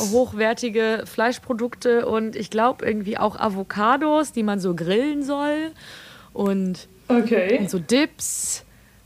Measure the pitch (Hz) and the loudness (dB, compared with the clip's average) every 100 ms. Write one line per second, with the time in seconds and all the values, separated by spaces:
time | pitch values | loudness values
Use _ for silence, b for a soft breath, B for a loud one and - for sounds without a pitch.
0 | 214 233 240 208 220 233 240 214 220 220 | 4 2 2 2 0 0 -2 0 0 0
1 | - - 226 247 - 226 240 - 247 233 | -4 0 0 0 -4 -4 -4 -2 2 2
2 | - 220 220 220 202 220 240 - - 214 | 2 0 -2 -6 -4 0 0 0 -2 -2
3 | 196 - 214 - 220 196 190 202 214 269 | -4 0 -2 0 -2 -2 -4 0 2 2
4 | 302 302 311 240 208 202 180 170 170 208 | 4 2 0 -2 -2 0 -2 -2 0 2
5 | 294 294 269 285 294 302 320 311 B B | 2 -2 -2 -2 -2 -2 -4 -10 B B
6 | B B B - 196 196 185 180 - - | B B B -4 -2 0 -2 -4 -12 -20
7 | - 240 226 220 185 247 190 185 156 254 | 0 2 4 2 2 2 0 -2 2 2
8 | 320 - - - - - - b b b | 2 -2 -8 -6 -6 -6 -10 b b b